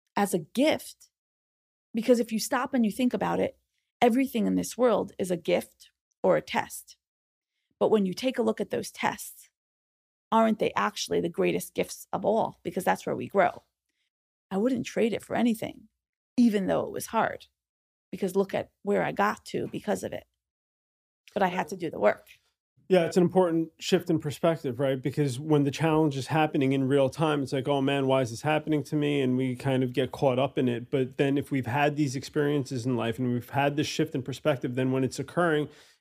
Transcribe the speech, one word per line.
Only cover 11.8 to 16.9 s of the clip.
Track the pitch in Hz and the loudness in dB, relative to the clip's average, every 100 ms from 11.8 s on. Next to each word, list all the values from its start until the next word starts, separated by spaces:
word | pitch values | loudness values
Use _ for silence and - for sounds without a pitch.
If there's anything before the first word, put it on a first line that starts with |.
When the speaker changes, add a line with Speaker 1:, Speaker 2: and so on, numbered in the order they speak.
| 151 - - | -6 -8 -8
Speaker 1:
of | 180 | -4
all? | 196 220 - - | 0 0 -2 -6
Because | - 185 | -8 -4
that's | 180 190 | -2 -2
where | - 135 | -4 -6
we | 123 | -2
grow. | 196 170 - - _ _ _ _ _ _ _ _ | 2 2 0 -12 _ _ _ _ _ _ _ _
I | 190 | -2
wouldn't | 233 262 - | 0 -2 -4
trade | - 226 | 0 0
it | - | -2
for | - - | -4 0
anything, | 240 220 - - - _ _ _ _ - | 0 0 -6 -10 -20 _ _ _ _ 4
even | 240 202 180 | 4 4 2
though | 160 | 0
it | - | -2